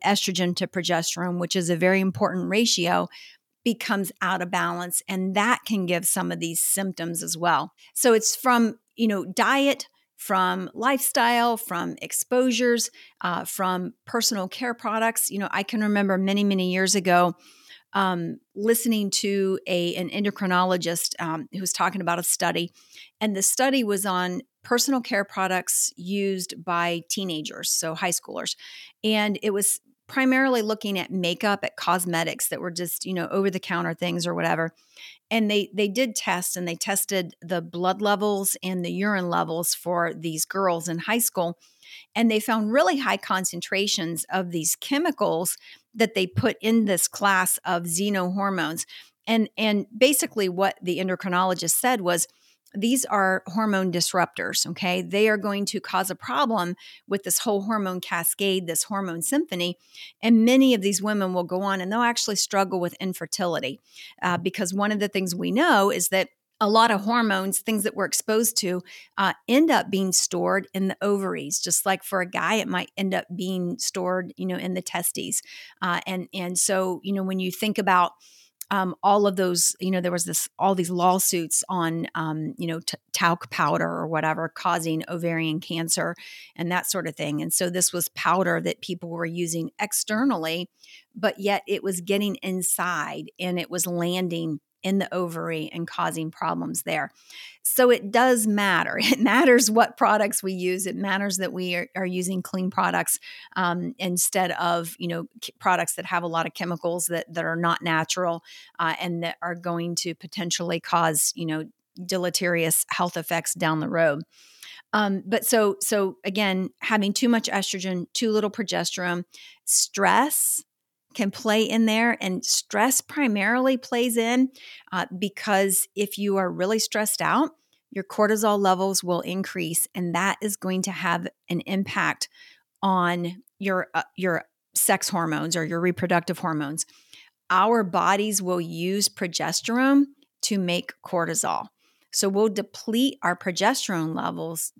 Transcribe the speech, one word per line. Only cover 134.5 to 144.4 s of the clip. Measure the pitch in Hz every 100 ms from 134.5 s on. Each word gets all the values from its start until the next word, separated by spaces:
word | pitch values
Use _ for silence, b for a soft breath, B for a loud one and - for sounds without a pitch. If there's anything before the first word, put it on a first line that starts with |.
| _ _ -
sex | - 190 -
hormones | 185 165 151 156 170
or |
your | 156 170
reproductive | 180 175 180 175 165 175
hormones. | 180 156 143 160 - B B B B _ -
Our | 185 208 233
bodies | 196 170 170 202 214 202
will | 185 180
use | 170 165 175 196 196
progesterone | - 185 165 156 165 - 233 269 277 277 - _ _
to | - 202
make | 175 175 - -
cortisol. | - 180 165 160 - 80 - _ _ _ _
So | - 196
we'll | 196 220
deplete | 196 - - - 226 269 -
our | 170 175
progesterone | - 170 196 262 - 180 160
levels | 160 175 170